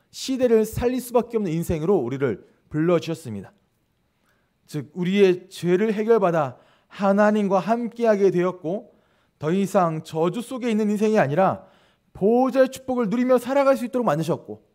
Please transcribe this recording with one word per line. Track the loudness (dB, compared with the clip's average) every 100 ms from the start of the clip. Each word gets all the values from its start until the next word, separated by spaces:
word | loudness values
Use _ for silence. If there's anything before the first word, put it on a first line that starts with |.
| _
시대를 | -14 -8 -2 2 2 2
살릴 | -2 -2 -4
수밖에 | -2 -2 -2 -4
없는 | -2
인생으로 | -4 -4 -4 0 0
우리를 | 0 -2 -2 -4 -10 _ _
불러주셨습니다. | -2 0 0 -2 -10 -10 -14 -14 _ _ _ _ _ _ _ _ _ _ _ _
즉 | -10 -10
우리의 | -6 -2 4 4 4 -6
죄를 | -8 0 0 0
해결받아 | -2 2 2 2 0 -2 -6 _ _ _
하나님과 | -2 0 4 4 2 0 0
함께하게 | 0 -2 -4 -2 0 4 2
되었고 | 2 0 -4 -6 -8 -10 _ _ _ _ _
더 | -4
이상 | -2 0 2 2 -2
저주 | -6 -2 -2 -2
속에 | -8 -6 -2
있는 | 0 0
인생이 | 0 2 2
아니라 | 2 2 0 0 -8 _ _ _ _
보호자의 | -4 0 2 2 2 0
축복을 | 0 -6 -2 -2
누리며 | 0 2 2
살아갈 | 2 2 2 2
수 | -2
있도록 | -2 0
만드셨고 | 0 -2 -4 -6 -18 _